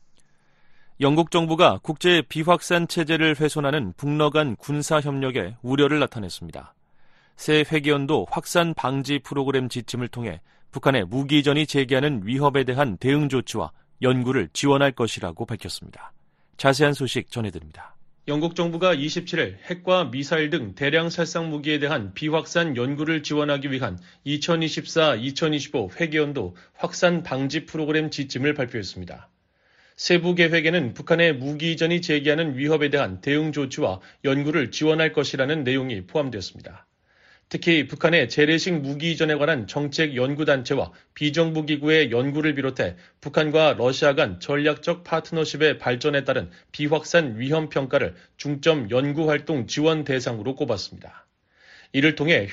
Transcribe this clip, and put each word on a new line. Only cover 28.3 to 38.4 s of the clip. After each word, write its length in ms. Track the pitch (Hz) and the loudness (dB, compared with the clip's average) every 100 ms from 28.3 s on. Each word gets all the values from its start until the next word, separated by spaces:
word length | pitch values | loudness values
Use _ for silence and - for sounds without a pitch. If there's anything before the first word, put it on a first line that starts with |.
| 170 147 | -2 -2
발표했습니다. 800 | 143 123 117 92 - 82 69 - _ _ _ _ _ _ - | -2 -4 -6 -8 -12 -14 -16 -20 _ _ _ _ _ _ -6
세부 380 | - 175 175 | 2 2 2
계획에는 580 | 175 165 165 160 175 123 | 2 4 4 2 0 -2
북한의 440 | - - 165 170 135 | -4 0 4 4 2
무기 360 | 139 147 165 | -4 -4 -4
이전이 300 | 156 165 170 | 0 0 0
제기하는 560 | 175 147 143 151 165 127 | 0 0 2 0 0 -2
위협에 320 | 143 156 147 | 0 2 2
대한 320 | 143 110 92 | 0 -2 -4
대응 300 | 139 147 156 | -2 0 0
조치와 480 | 147 135 147 127 92 - _ | -2 -4 -2 -2 -2 -10 _
연구를 460 | 139 139 143 160 123 | 0 0 0 0 -2
지원할 440 | - 156 156 160 | 0 2 2 2
것이라는 500 | 156 135 139 131 160 | 0 -2 0 0 0
내용이 420 | 123 135 131 104 90 | 0 -2 -2 -6 -4
포함되었습니다. 800 | 160 135 110 90 - - 87 _ _ _ _ _ _ - | -4 -4 -6 -10 -14 -18 -20 _ _ _ _ _ _ -8
특히 360 | 165 175 165 127 | -2 2 2 2
북한의 400 | 147 165 165 123 | 0 4 4 2
재래식 460 | - | 4